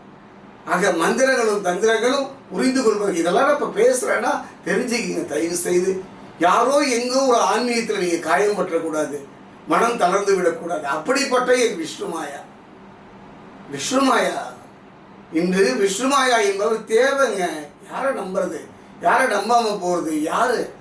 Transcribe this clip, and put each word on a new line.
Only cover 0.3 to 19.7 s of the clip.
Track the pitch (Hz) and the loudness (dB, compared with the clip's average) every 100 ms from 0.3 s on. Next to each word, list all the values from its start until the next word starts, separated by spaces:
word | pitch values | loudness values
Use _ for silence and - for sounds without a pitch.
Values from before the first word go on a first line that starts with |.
| - - - - | -20 -20 -18 -4
ஆக | 175 190 | 0 2
மந்திரங்களும் | 170 170 233 262 247 220 202 180 | 2 0 2 2 4 2 0 0
தந்திரங்களும் | 185 220 220 240 277 269 - - | 0 2 2 2 0 -4 -8 -12
புரிந்து | 185 254 254 | -2 0 2
கொள்வது, | 220 202 202 170 | 2 2 0 0
இதெல்லாம் | 165 202 277 | 2 2 2
நான் | 294 | 2
இப்ப | 220 190 | 0 2
பேசுறேன்னா | 240 254 - 180 262 269 - - 165 | 2 4 0 -2 0 -2 -6 -12 -4
தெரிஞ்சுக்கிங்க | 190 247 226 180 170 147 | -2 0 -2 -2 -4 -4
தயவு | 143 170 175 | -2 -2 -2
செய்து. | - 180 190 190 - - - - | 0 2 2 -2 -6 -18 -18 0
யாரோ | 160 226 247 285 | 2 4 4 2
எங்கோ | 277 247 247 262 269 | 2 0 0 0 2
ஒரு | 233 | 2
ஆன்மீகத்துல | 185 220 240 233 214 196 | 2 0 0 -2 -2 -2
நீங்க | 175 165 | 0 -2
காயம் | 156 175 202 196 | 0 2 2 0
பற்றக்கூடாது, | 175 160 160 156 143 143 - - - - - | -2 -2 -2 -4 -4 -6 -12 -20 -20 -18 -2
மனம் | 170 233 - | 0 2 2
தளர்ந்து | 175 196 196 185 | 2 2 2 2
விடக்கூடாது. | 170 - 170 165 139 | 2 -2 -6 -6 -4
அப்படிப்பட்ட | 151 - 277 247 247 247 | -6 -2 -2 0 0 2
என் | 254 226 175 | 2 2 -2
விஷ்ணுமாயா, | 147 - 185 160 151 - - - - - - - - - - - - - - | -8 -8 -8 -8 -8 -12 -16 -20 -20 -20 -20 -20 -20 -20 -20 -20 -20 -20 -14
விஷ்ணுமாயா, | 139 - 262 269 220 - - - - - - - - - - - | -10 -2 2 2 2 0 -2 -8 -14 -20 -20 -20 -20 -20 -20 -6
இன்று | 156 180 185 196 | -2 0 2 2
விஷ்ணுமாயா | 247 196 196 262 285 262 233 | 2 0 0 0 2 4 2
என்பவர் | 202 196 220 220 - | 2 0 0 -2 0
தேவைங்க. | 220 262 277 247 196 175 156 147 - | 2 2 2 0 0 -4 -6 -12 -18
யாரை | - - 262 226 | -14 -6 -4 -4
நம்புறது, | 190 190 180 156 - - - - | -4 -4 -4 -6 -14 -20 -20 -4
யாரை | 170 240 254 | 0 2 2
நம்பாம | 202 208 240 220 | 0 2 2 2